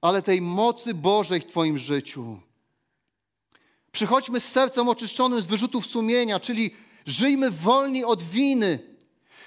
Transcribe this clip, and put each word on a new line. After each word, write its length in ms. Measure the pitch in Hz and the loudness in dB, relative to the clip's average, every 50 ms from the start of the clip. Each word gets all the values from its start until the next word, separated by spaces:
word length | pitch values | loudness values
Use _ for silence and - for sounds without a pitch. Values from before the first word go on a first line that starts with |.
ale 220 | - 170 190 196 | 0 2 2 2
tej 180 | 185 202 190 185 | 2 2 2 2
mocy 540 | 175 175 180 196 220 240 233 240 - 233 220 | 0 0 0 2 2 2 0 -2 -6 -8 -6
Bożej 460 | 160 147 185 208 214 190 156 185 165 | 0 2 2 2 2 2 0 -2 -4
w 60 | - | -4
Twoim 320 | - - 170 160 156 151 135 | -4 -2 0 0 0 0 -2
życiu. 600 | 123 135 147 139 - - - 139 117 117 107 90 - _ _ _ _ _ _ _ _ _ _ _ _ _ _ _ _ _ _ _ _ _ _ _ _ _ _ _ _ _ | -2 -2 -4 -4 -4 -6 -12 -14 -12 -12 -14 -16 -18 _ _ _ _ _ _ _ _ _ _ _ _ _ _ _ _ _ _ _ _ _ _ _ _ _ _ _ _ _
Przychodźmy 480 | - - 220 180 240 269 254 247 240 247 | -6 -4 0 2 2 2 2 0 -4 -4
z 40 | - | -4
sercem 440 | - - 262 269 247 254 247 240 247 | 0 2 2 2 2 2 0 0 0
oczyszczonym 540 | 233 240 233 208 - - 254 254 247 233 | 0 -2 -4 -6 -2 0 0 2 2 0
z 40 | 185 | -2
wyrzutów 400 | 165 220 196 240 254 - 240 - | -2 -2 -2 -2 -2 -4 -4 -6
sumienia, 540 | - - 233 220 220 240 247 240 220 202 185 | -4 -4 -2 0 2 2 2 2 0 -2 -2
czyli 300 | - - 240 220 226 196 - - - _ _ _ - | -2 -4 -2 -2 -2 -2 -4 -10 -20 _ _ _ -12
żyjmy 440 | 143 131 127 240 277 277 269 269 254 | -8 -2 0 2 2 4 2 2 0
wolni 540 | 180 151 165 208 254 269 277 277 262 262 240 | -2 0 2 4 4 4 2 0 -2 -2 0
od 180 | 233 226 175 | 0 0 0
winy. 560 | 170 165 180 240 277 277 269 240 214 185 156 123 - - - - _ _ _ _ _ _ _ - - | -2 -4 0 0 2 2 2 2 2 0 0 -2 -6 -14 -20 -20 _ _ _ _ _ _ _ -20 -20